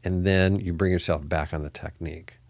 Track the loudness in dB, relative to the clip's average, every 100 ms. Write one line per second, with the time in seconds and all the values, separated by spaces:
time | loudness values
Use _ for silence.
0 | -2 0 4 4 4 2 -2 0 2 2
1 | 0 -2 -2 -4 -4 -6 -8 -10 -14 -10
2 | -12 -12 -16 -20